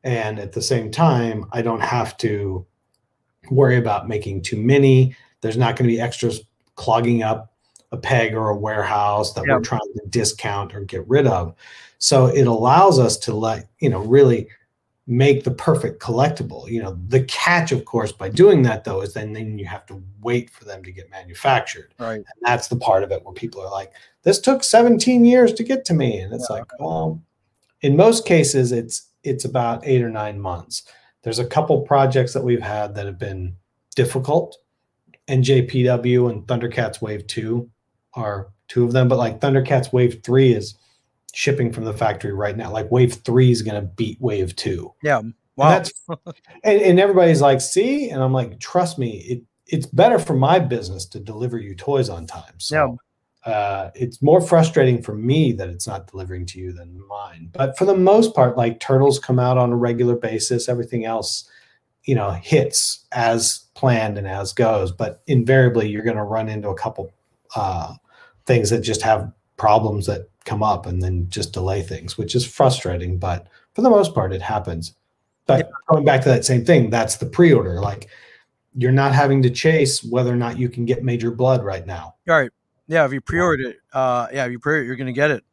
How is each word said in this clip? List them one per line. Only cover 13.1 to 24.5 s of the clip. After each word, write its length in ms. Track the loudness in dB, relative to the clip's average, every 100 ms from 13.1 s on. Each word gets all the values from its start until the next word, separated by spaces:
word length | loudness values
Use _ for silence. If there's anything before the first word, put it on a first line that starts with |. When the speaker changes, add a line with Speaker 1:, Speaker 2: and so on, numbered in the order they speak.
| 0
Speaker 1:
to 160 | -4
let, 340 | -4 -4 -6 -10 _
you 100 | -2
know, 100 | -2
really 480 | 4 6 6 4 -2 -16 _ _ _ _ -4
make 340 | 2 4 4
the 80 | 0
perfect 500 | -4 0 0 -2 -8
collectible. 680 | -6 0 0 -2 -10 -12 -8
You 100 | -8
know, 160 | -8 -10 0
the 160 | 0
catch, 480 | 0 -2 0 2 0
of 120 | -4
course, 280 | -2 -4 -4
by 160 | -8 -8
doing 340 | 4 6 8
that, 220 | 4 0
though, 160 | -6 -6
is 120 | -6
then, 180 | -10 -10
then 260 | -10 -10 -10
you 80 | -12
have 180 | -14 _
to 140 | -20 -20 -12
wait 280 | -4 -4 -4
for 160 | _
them 200 | -20 -18
to 80 | -18
get 180 | -20 -20
manufactured. 800 | -20 -18 -6 0 0 -2 -14 -18 _
Speaker 2:
Right. 160 | -10 -10
Speaker 1:
And 60 | -12 -6
that's 260 | 0 0 -2
the 80 | -4
part 260 | 2 2
of 80 | 2
it 140 | -6
where 100 | -8
people 260 | -14 -12 -12
are 100 | -10
like, 220 | -10 -12 -20 _ _
"This 180 | 0 2
took 220 | 2